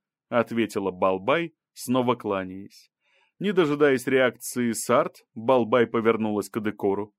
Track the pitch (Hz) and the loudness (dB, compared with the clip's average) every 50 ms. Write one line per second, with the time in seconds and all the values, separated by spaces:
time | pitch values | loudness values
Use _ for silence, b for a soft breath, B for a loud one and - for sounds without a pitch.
0 | _ _ _ _ _ - 120 120 113 - 117 117 110 104 - 107 98 95 90 90 | _ _ _ _ _ -2 0 0 0 0 0 -2 -2 0 -2 -4 -4 -4 -2 0
1 | 98 95 95 95 95 120 147 170 170 160 _ _ _ _ _ - - 120 123 131 | 0 0 0 0 0 0 0 0 -2 -6 _ _ _ _ _ -14 -6 -2 0 0
2 | 123 123 120 120 - 104 98 95 92 92 92 95 101 - _ - _ _ _ _ | 2 2 0 -2 -2 -4 -4 -4 -4 -8 -12 -16 -16 -20 _ -20 _ _ _ _
3 | _ _ _ _ _ _ _ - 175 202 175 185 165 143 147 147 151 143 131 127 | _ _ _ _ _ _ _ -6 -4 0 2 2 2 2 2 2 4 4 4 2
4 | - 135 131 131 131 123 120 - - - - 123 120 117 110 - - - 120 143 | 0 0 2 2 2 2 0 -4 -14 -8 -4 -2 -2 -2 -2 -4 0 2 2 2
5 | 165 180 _ - _ _ - 110 110 123 131 123 113 107 127 123 117 - - 117 | 2 0 _ -16 _ _ -14 -6 0 2 2 2 4 2 2 2 2 2 0 0
6 | 107 113 113 107 110 107 104 101 95 - - 113 104 107 101 - - 101 98 101 | 2 2 2 2 0 -2 -2 -4 -4 -4 -6 -6 -6 -6 -6 -2 -2 -2 -2 -2
7 | 107 - _ | -6 -12 _